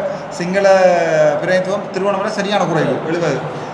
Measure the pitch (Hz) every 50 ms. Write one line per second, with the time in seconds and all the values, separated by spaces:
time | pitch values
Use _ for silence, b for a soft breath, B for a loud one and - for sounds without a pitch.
0 | B B B B B B - - 175 180 185 202 196 196 190 190 185 185 175 170
1 | 165 165 160 156 151 151 147 - - 175 185 185 185 185 202 202 190 - - 190
2 | 190 202 196 190 202 214 - 208 190 196 208 196 180 160 165 156 143 139 127 -
3 | 151 160 165 175 170 151 139 - - B B B B B